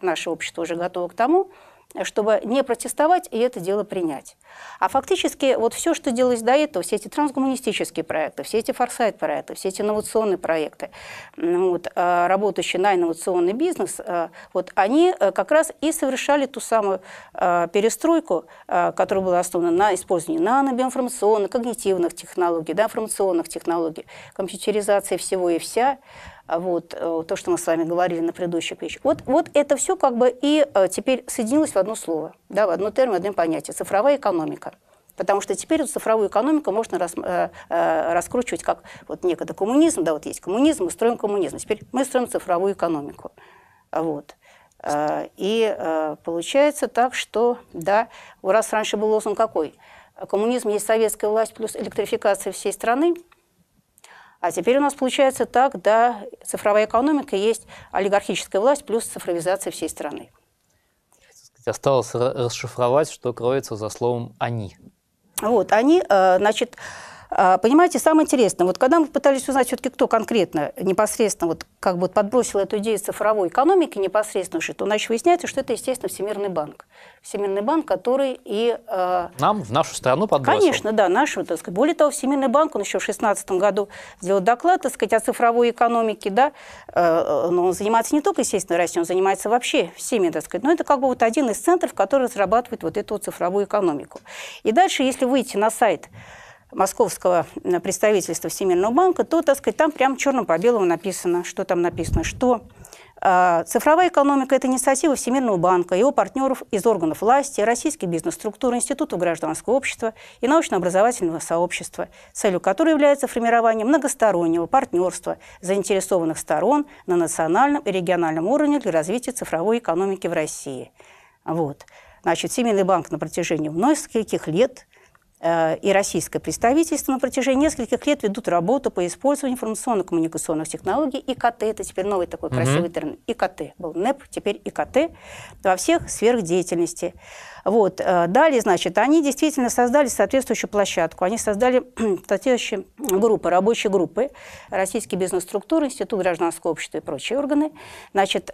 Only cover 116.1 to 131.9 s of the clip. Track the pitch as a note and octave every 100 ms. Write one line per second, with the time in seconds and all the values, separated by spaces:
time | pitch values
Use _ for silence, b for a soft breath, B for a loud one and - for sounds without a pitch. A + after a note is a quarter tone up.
116.1 | F#3+ D#3+ D#3 - D#3 F#3 D4 D4 B -
117.1 | F3 E3 - D#3+ F#3+ C4+ D4 C#4+ F#3+ F3
118.1 | F3 E3+ D#3+ F3 C#4+ D4 D4 G#3+ E3 D#3+
119.1 | A3+ - F4 - D#3+ F3+ A#3 - E3 G3
120.1 | F#3+ F3+ E3 D3+ - - C3 B2 _ b
121.1 | b b b - D#3+ D3+ A#2+ - B B
122.1 | B - E3+ - - A#3+ G3+ F#3 F#3 D#3+
123.1 | D3+ D#3 E3+ E3+ D#3+ D#3 D#3+ A#3+ D#4 -
124.1 | A3+ G#3+ E3+ - D#3+ B3+ - - b b
125.1 | b _ _ E3 E3+ D#3+ D#3 G3 F#3+ G3
126.1 | F3 - - - - A#3 C#4+ E4 D4 -
127.1 | C4 B3+ C4+ B3+ C4 D#4 D4+ A3+ A#3 -
128.1 | C#4+ G#3+ G3+ G3+ F3 E3+ C4+ B3 - F3
129.1 | - C4 C#4+ C4+ B3 A3 A3 - F#3 F#3
130.1 | E3+ D#3+ D#3+ - D#3 D#3+ D#3+ G3 A3+ D4+
131.1 | C4 - B3+ A#3+ A#3 A3 G#3+ -